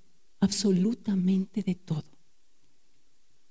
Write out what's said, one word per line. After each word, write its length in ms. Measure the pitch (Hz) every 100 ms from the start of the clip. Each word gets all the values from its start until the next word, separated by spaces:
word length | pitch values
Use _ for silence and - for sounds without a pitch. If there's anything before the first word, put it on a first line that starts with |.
| - - - -
absolutamente 1200 | 196 - 208 185 190 240 - 196 180 190 190 -
de 120 | 190
todo. 420 | 180 - 156 - - - - - - - - - - - - - - -